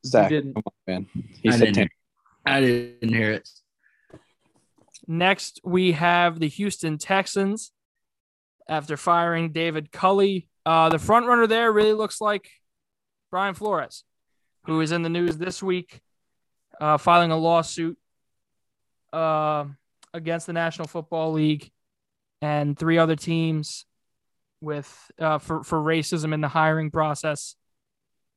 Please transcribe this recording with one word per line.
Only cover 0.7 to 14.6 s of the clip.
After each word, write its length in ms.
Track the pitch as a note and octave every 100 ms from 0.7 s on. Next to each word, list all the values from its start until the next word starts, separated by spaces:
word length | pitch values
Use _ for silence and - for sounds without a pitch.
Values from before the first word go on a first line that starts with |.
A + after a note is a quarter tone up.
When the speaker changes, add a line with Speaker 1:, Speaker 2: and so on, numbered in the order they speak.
| - -
Speaker 1:
man. 200 | F#3 G2 - - -
He 60 | A2
Speaker 3:
I 20 |
Speaker 1:
said 60 | A#2
Speaker 3:
didn't 160 | G#2+ G2
Speaker 1:
Tampa. 160 | G#2+ - _ _ _ _ C#3
Speaker 3:
hear, 80 | C#3
I 60 |
didn't 520 | B2+ A#2+ A#2+ - A2+
hear 180 | A2+ G#2+
it. 180 | G#2+ - _ _ _ _ _ _ - _ _ _ _ _ _ _ - -
Speaker 4:
Next, 540 | E3 F#3 G3 - -
we 300 | F3+ F3+ F#3
have 440 | D#3 F3 F3 F3 E3
the 80 | D#3
Houston 500 | - G3+ - D#3+ D3+
Texans 720 | - G3 F#3 G3 G3 A3 - _ _ _ _ _ _ _ _ _ -
after 300 | D#3 D3+ D3
firing 540 | F3+ E3+ E3+ E3 E3
David 380 | D#3+ E3 D#3 D3+
Culley. 560 | - F#3+ G3 G3+ F#3+ - _ D#3+
Uh, 240 | E3 D#3+
the 100 | D#3+
front 260 | F#3 A3+ A#3+
runner 200 | A#3+ A3+
there 240 | A3+ A#3
really 220 | G#3+ G#3+
looks 260 | G#3+ G#3 -
like 280 | G#3+ G3+ - _ _ _ _ _ _ _ _
Brian 220 | F#3 G3 F#3
Flores, 480 | G#3 F3 B2+ - - _ _ _ _ _